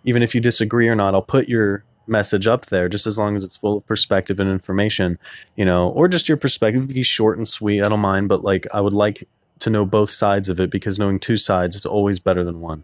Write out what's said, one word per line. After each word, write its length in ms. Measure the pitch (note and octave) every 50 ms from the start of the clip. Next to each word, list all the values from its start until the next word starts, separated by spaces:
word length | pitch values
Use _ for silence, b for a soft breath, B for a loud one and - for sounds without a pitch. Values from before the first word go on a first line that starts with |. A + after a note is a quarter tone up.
| _
Even 200 | B2+ A#2+ A#2+ A#2+
if 100 | A#2 -
you 80 | A#2+
disagree 460 | A#2 A#2+ A2+ - A2+ G#2+ A#2+ A#2+ A#2
or 80 | A#2 A2+
not, 180 | G#2+ G2+ G2 F#2+
I'll 80 | F#2+
put 260 | - - - C3+ A#2+
your 360 | - A#2+ A2+ G#2+ G2+ G2 G2+ _ _ _ _ _
message 400 | - A2+ G#2+ G2+ - G#2+ G2 F#2+
up 180 | A2+ A#2 B2+ -
there 220 | - G2+ F#2 F2+ F2+
just 160 | F#2 G2+ -
as 140 | A2 G#2 A2
long 160 | G#2 G#2 G#2
as 80 | G2+ F#2+
it's 120 | F2+ -
full 220 | - - G#2 G#2
of 80 | G#2 -
perspective 540 | _ A2+ - - - G2+ F#2+ - - G2 F#2+
and 100 | G2 F#2+
information, 720 | F#2+ F#2 - - F#2 G2 G#2 A2 - - F#2+ F2+ F2 B B B B B B B B
you 80 | - G2+
know, 260 | F#2 F2+ F2+ F2+ F2+
or 180 | - - E3
just 200 | F3+ F#3 E3 -
your 100 | - D#3
perspective. 500 | D3 - C3+ - - A2+ A2 A2+ B2+ C3+
Be 160 | C3+ C3+ B2+ B2
short 340 | - - - A2 A2 F#2
and 100 | G2 A2+
sweet. 380 | - - - A2 G#2 G#2 G2+ G2+
I 40 | G#2
don't 100 | G#2+ G#2
mind, 280 | G2 F#2+ F#2+ F#2+ G2+
but, 160 | G2 G2 F#2 -
like, 220 | G2+ F#2+ F#2 - - -
I 80 | G#2
would 120 | G2 G2+ G2+
like 340 | G2+ G#2 G#2+ G#2 - - _ _ _ _ _ _ _
to 100 | - A#2
know 160 | A2 G#2+ G2+
both 240 | F#2+ G2+ G#2+ G#2 -
sides 380 | - - A2 G2+ G2+ G2+ G2 F#2+
of 100 | F2+ F2
it, 120 | F#2 F2
because 260 | - G2 - G#2+ F#2+
knowing 220 | G2+ G#2 G2 G2 F#2
two 180 | - - A2+
sides 380 | G#2+ - - G2 F#2 F2+ F2 F2
is 100 | G2 -
always 340 | - - G#2 G2+ G2+ G2 F#2
better 240 | _ G2+ F2+ F2+ F2
than 160 | F2 E2+ E2+
one. 240 | E2 E2 D#2+ D#2